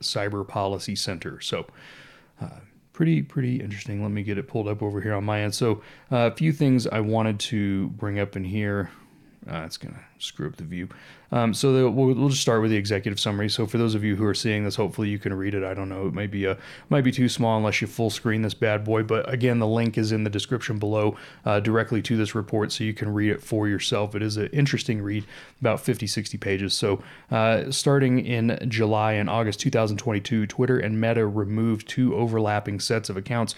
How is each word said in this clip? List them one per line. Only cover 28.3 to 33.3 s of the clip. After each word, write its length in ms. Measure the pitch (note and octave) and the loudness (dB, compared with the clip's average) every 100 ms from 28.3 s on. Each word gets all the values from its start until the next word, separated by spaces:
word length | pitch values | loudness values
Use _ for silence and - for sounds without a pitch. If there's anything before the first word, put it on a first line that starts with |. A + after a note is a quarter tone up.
| A#2+ A2+ - C3 | 0 0 0 -2
July 440 | A2 G#2+ G#2+ G#2+ | 0 2 4 2
and 160 | G#2+ G#2+ | 2 2
August 300 | A2+ A2 G2+ | 0 0 0
two 100 | C3+ | 0
thousand 280 | A#2 A2 G2+ | 2 2 0
twenty-two, 500 | A#2+ G#2 G2 A2+ G#2 | 0 -2 0 0 0
Twitter 320 | - B2+ B2+ | 0 2 2
and 200 | G#2+ A2 | 2 0
Meta 280 | A2+ A#2 G#2+ | 2 2 2
removed 640 | G#2 G2+ G#2+ A2+ G#2+ - | 0 -2 0 0 0 -4
two 260 | - B2+ G2 | 0 2 2
overlapping 640 | A#2 A2+ G#2+ G#2 G#2 G2+ | 2 2 2 0 -2 -4
sets 300 | - A2+ A2 | 0 -2 -2
of 80 | F#2+ | -6
accounts 360 | F#2+ | -2